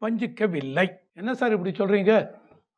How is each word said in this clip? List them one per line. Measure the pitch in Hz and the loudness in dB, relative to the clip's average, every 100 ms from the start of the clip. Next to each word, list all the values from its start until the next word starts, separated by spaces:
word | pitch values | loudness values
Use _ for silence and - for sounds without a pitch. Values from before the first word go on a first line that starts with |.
வஞ்சிக்கவில்லை. | 220 226 240 240 214 170 135 143 185 - _ | -4 -2 -4 -2 -2 -2 -2 0 -2 -4 _
"என்ன | - 220 | -10 -6
சார் | 254 240 | -2 0
இப்படி | 214 180 | 0 -2
சொல்றீங்க?" | 175 196 202 185 160 - - _ _ _ | -2 0 2 4 4 2 -8 _ _ _